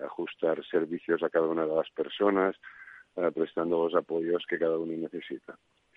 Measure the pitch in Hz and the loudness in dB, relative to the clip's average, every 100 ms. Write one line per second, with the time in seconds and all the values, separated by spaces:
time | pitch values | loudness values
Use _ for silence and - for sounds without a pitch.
0 | 71 - 85 - 82 76 73 87 80 85 | -8 -6 -8 -2 0 0 0 0 0 -4
1 | - 82 80 82 80 82 80 80 78 - | -2 0 2 2 2 0 0 0 -2 -4
2 | 78 - 101 98 95 - - - - - | -6 2 4 4 4 0 -12 -20 -20 -20
3 | - - 85 78 80 - 85 85 82 87 | -14 -2 0 0 -2 0 0 2 2 2
4 | 80 82 82 87 - 85 82 82 82 82 | 0 -2 0 0 0 0 2 0 -2 -4
5 | 80 85 - 67 - - _ _ _ | -6 -8 -10 -12 -12 -20 _ _ _